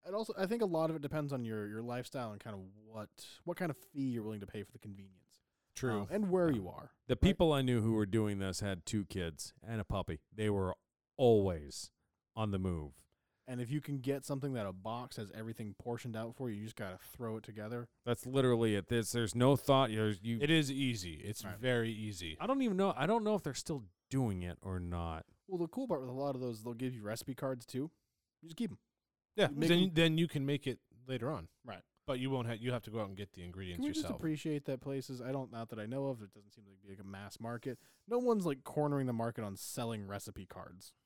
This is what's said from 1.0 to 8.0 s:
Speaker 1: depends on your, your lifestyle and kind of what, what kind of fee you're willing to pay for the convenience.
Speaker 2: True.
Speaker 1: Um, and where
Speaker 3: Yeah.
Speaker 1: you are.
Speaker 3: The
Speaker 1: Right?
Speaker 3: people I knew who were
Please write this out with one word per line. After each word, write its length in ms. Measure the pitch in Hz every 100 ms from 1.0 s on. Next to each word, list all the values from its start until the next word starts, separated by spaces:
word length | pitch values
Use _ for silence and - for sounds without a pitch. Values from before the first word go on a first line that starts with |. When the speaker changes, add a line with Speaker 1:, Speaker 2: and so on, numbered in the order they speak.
Speaker 1:
depends 300 | 143 156 147
on 140 | 139 117
your, 220 | 110 104
your 140 | 107
lifestyle 500 | 120 120 123 143 117
and 80 | 104
kind 140 | 117 101
of 60 | 95 101 107
what, 240 | 110 104 - - - -
what 100 | 170
kind 160 | 175
of 60 | 135
fee 240 | - 143 135
you're 140 | 120
willing 160 | 107 107
to 60 | 98
pay 160 | 107
for 80 | 98
the 60 | -
convenience. 360 | 104 98 98 95 _ _ _ _ _ -
Speaker 2:
True. 260 | 127 107
Speaker 1:
Um, 60 | 101
and 180 | 190 202
where 200 | 185 170
Speaker 3:
Yeah. 60 | 127
Speaker 1:
you 100 | 90
are. 240 | 87 - _ -
Speaker 3:
The 60 |
Speaker 1:
Right? 80 | 131
Speaker 3:
people 320 | 180 196 170
I 80 | 143
knew 200 | 127 123
who 120 | 110
were 120 | 110